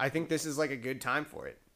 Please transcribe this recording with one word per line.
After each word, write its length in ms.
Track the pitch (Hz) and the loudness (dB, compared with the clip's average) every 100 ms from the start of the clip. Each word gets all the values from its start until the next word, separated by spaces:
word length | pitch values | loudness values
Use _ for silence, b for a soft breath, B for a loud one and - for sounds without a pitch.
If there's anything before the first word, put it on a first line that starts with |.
I 80 | 135 | 0
think 220 | 160 160 | 2 2
this 160 | 156 156 | 0 2
is, 100 | 143 | 0
like, 140 | 151 | 0
a 60 | 135 | 0
good 260 | 127 131 | -4 -2
time 240 | 127 139 151 | 0 0 0
for 200 | - 69 | -8 -10
it. 120 | - - | -10 -20